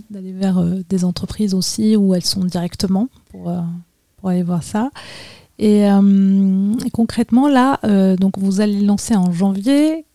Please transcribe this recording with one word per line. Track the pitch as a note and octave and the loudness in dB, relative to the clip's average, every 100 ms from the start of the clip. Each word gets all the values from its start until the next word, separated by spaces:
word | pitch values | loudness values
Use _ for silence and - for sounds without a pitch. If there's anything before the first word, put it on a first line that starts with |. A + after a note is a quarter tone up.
| G#3 | -12
d'aller | G3 F#3 | -16 -12
vers, | F#3 F#3+ F3+ | -4 -2 0
euh, | E3+ F#3+ F3+ | 0 -4 -4
des | F#3+ | -2
entreprises | F3+ - - - G#3 | -2 -4 -8 -4 -2
aussi, | F#3 - - G#3+ G#3+ | -2 -4 -2 0 2
où | G3 F3+ | 2 0
elles | - | -2
sont | G3 F3+ | -2 -2
directement | F3 F3 - F#3+ F#3+ B3+ _ _ | -4 -6 -4 -2 0 -2 _ _
pour, | F#3 F3 | -12 -8
euh, | F3 E3+ F3 - _ _ _ | -6 -6 -10 -14 _ _ _
pour | F#3+ | -2
aller | F3+ | -2
voir | F3+ F3 | 0 -4
ça. | - G#3 C4 - - - - - _ - | -4 -4 -4 -8 -18 -20 -20 -20 _ -2
Et, | G#3+ G#3 G3+ | 2 4 4
euh, | G3 G3 G3 F#3+ G3 F#3+ F#3+ G3+ A#3 A#3+ | 4 6 4 4 4 2 2 0 -2 -4
et | |
concrètement, | - A3+ - A#3 A#3+ D4 | -2 -2 -2 0 2 4
là, | C4 C4 - | 4 2 0
euh, | G#3+ G3 F#3+ F#3 | 0 2 2 2
donc | F#3+ F#3+ | 0 0
vous | G3 G3 | -2 0
allez | G#3 G3+ | 0 0
lancer | G3+ G#3 - A3+ | 0 0 0 0
en | F3+ | 0
janvier, | E3+ G3 G3 A3+ C#4+ D#4 D#4+ - | 0 0 0 0 2 2 -2 -8